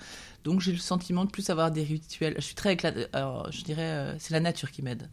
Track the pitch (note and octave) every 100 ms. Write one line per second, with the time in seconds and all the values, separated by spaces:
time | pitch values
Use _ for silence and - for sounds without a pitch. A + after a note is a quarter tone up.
0 | - - - - D3 F#3 F3+ F3 - F3+
1 | F3 F3+ F#3+ - G3 D#3+ E3 D#3 D3+ D#3
2 | - - D#3 - C#3+ - G#3 F3 E3 -
3 | - C3+ C3+ B2+ - - E3+ D#3 D#3+ D3+
4 | C#3 D3+ - D#3+ E3+ E3 - - C3 A#2
5 | -